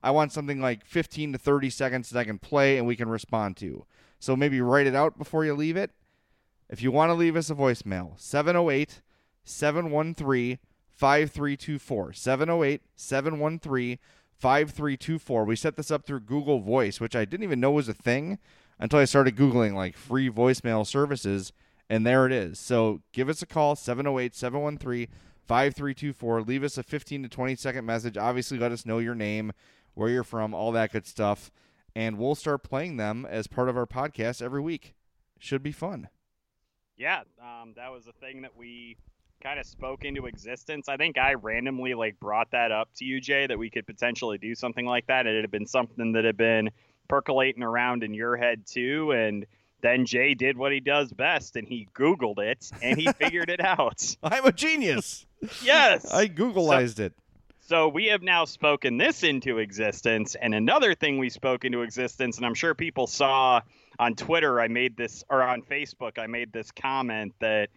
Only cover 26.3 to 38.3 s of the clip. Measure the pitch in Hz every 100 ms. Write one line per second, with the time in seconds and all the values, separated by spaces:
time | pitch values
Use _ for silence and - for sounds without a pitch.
26.3 | 113 110 135 139 131 - 147 - 143 127
27.3 | - 127 127 139 127 113 117 117 101 113
28.3 | 123 117 131 120 120 113 113 117 120 104
29.3 | 107 107 - _ _ _ - 110 123 113
30.3 | 113 107 92 113 113 110 107 - - 104
31.3 | 104 - _ _ _ _ 113 113 104 127
32.3 | 147 151 143 - 135 175 127 107 113 135
33.3 | 110 104 - 127 123 117 127 147 - 113
34.3 | 123 123 139 156 165 - _ _ _ _
35.3 | _ - 135 147 - 180 185 107 _ _
36.3 | _ _ _ _ _ _ - 143 175 101
37.3 | _ 120 117 113 110 127 127 117 - 135